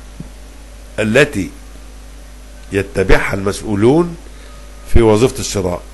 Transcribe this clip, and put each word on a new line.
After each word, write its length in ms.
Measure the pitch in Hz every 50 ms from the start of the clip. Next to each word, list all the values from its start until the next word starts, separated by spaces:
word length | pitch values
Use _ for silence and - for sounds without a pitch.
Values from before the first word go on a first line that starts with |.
| - - - - - - - - - - - - - - - - - - - -
التي 520 | 110 107 110 131 147 143 - 101 87 73 - - - - - - - - - - - - - - - - - - - - - - - - 95
يتبعها 640 | 98 95 - - 101 95 92 - 98 - - -
المسؤولون 800 | 98 95 101 95 - - 110 104 98 104 120 143 165 175 175 165 - - - - - - - - - - - - - - - -
في 100 | - 117
وظيفة 360 | 110 107 107 123 123 - -
الشراء. 440 | 98 - - 104 90 90 90 85 - -